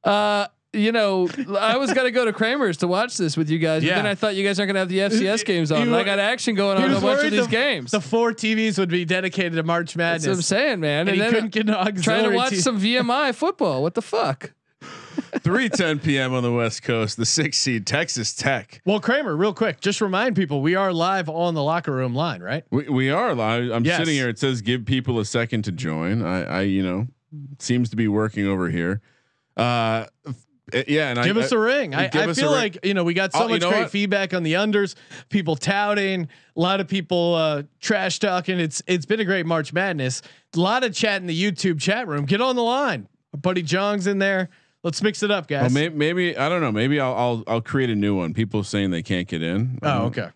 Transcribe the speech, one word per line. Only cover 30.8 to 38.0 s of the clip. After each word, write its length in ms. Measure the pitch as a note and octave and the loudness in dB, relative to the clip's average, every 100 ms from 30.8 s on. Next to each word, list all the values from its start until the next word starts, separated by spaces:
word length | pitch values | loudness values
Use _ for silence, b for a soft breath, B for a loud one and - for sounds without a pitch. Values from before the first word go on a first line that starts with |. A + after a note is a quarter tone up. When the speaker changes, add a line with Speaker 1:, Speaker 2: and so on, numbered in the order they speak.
| C3+ | 0
Speaker 3:
yeah, 220 | D3 D3 | 0 0
and 120 | A#2+ | 0
Speaker 2:
Give 140 | B2 G#3+ | 2 2
Speaker 3:
I, 40 | |
Speaker 2:
us 100 | - | 2
Speaker 3:
I, 20 | A#3 | 2
Speaker 2:
a 40 | |
ring. 340 | A3 C#4 G#3 C#3 | 2 0 0 -2
I, 120 | F#3 | 0
Speaker 3:
give 140 | D3+ F#3+ | 0 0
Speaker 2:
I 40 | |
Speaker 3:
us 60 | E3 | 0
a 40 | |
Speaker 2:
feel 100 | D4 | 2
Speaker 3:
ring. 80 | C4+ | 2
Speaker 2:
like, 240 | A3 E3+ F#3+ | 0 -2 -2
you 80 | |
know, 100 | G3 | 0
we 100 | E3+ | 0
got 200 | E3+ F#3+ | 0 0
so 60 | D3 | 0
Speaker 3:
Oh, 40 | |
you 60 | A#3 A3+ | 0 2
Speaker 2:
much 60 | |
Speaker 3:
know 80 | F3 | 2
Speaker 2:
great 120 | G#3+ | 0
Speaker 3:
what? 80 | A3+ | 0
Speaker 2:
feedback 420 | G3+ G3+ G3 F#3+ | -2 0 0 0
on 100 | F#3 | -2
the 100 | D#3+ | 0
unders. 420 | E3+ G#3+ G#3 G3+ - B B B | 0 2 0 0 -6 B B B
People 260 | G3+ E3 D3+ | -2 0 -2
touting, 720 | D3+ G3 G#3 G3+ G3 F#3+ D#3+ b b - | 0 0 0 0 0 -2 -6 b b -2
a 40 | |
lot 200 | F3+ G3 | 0 2
of 80 | F3 | 0
people, 480 | F#3+ D#3 F3+ E3+ E3+ | -4 0 0 2 2
uh, 280 | D#3+ D3 C#3+ _ | 2 0 -6 _
trash 380 | - G#3 | -2 0